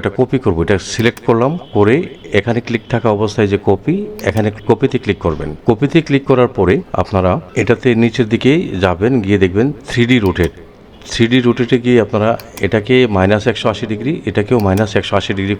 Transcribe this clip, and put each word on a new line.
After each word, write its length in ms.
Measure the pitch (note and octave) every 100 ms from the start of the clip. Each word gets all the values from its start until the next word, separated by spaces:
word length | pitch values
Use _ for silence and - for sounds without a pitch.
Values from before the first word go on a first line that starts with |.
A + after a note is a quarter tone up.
এটা 100 | F#2+ -
কপি 200 | B2+ C3 G#2
করব। 120 | E2 D#2+
এটা 120 | G2 -
সিলেক্ট 280 | - A2+ - A#2
করলাম, 240 | A2+ C3 F3 - G#2+
করে 200 | G2+ C#3+ F#3+ - - G2+
এখানে 200 | A#2 A#2 -
ক্লিক 160 | A#2 -
থাকা 140 | A#2+ A#2 G#2
অবস্থায় 320 | G#2+ A2 G2+
যে 40 | G2 -
কপি, 280 | G2 - F#3+ G#3 - -
এখানে 200 | G2+ G#2+ G#2+ -
কপিতে 300 | A2 C3+ B2
ক্লিক 160 | G#2+ F#2 F2
করবেন। 240 | C#2+ D2+ D#2 -
কপিতে 320 | G#2 C#3 E3 D#3+
ক্লিক 160 | C#3 C#3
করার 180 | B2+ B2 A#2+
পরে 180 | F2+ F3 - -
আপনারা 300 | - F#2+ F2+ F#2+ D#2+ A#2+
এটাতে 280 | A2 A#2 B2+ A2+
নিচের 240 | A#2 G#2 A2
দিকে 180 | A2+ B2+ D#3+ - F#2+
যাবেন, 300 | F#2+ F2 A2+ C3 F#2+
গিয়ে 140 | G2+
দেখবেন 240 | F#2 G2 C3+ D3 -
থ্রি 140 | A#2+ A#2
ডি 80 | B2+ G2
রোটেট। 260 | F2+ E2 - - - - - -
থ্রি 140 | - A#2
ডি 80 | B2+ A#2+
রোটেটে 300 | A#2+ A#2+ B2+ A#2+
গিয়ে 120 | A#2+ G2+
আপনারা 240 | G#2+ G#2+ A#2 - - G2
এটাকে 300 | A2 G#2+ B2+ A#2+ G2
মাইনাস 280 | F#2+ G#2 A#2+
একশো 160 | A2 A#2
আশি 120 | G2+ A2
ডিগ্রি, 220 | G#2+ B2 E3+ A2
এটাকেও 280 | G#2+ G#2 B2 G2
মাইনাস 240 | F#2+ G#2+ G#2
একশো 140 | - G2+
আশি 120 | - G2
ডিগ্রি 160 | G2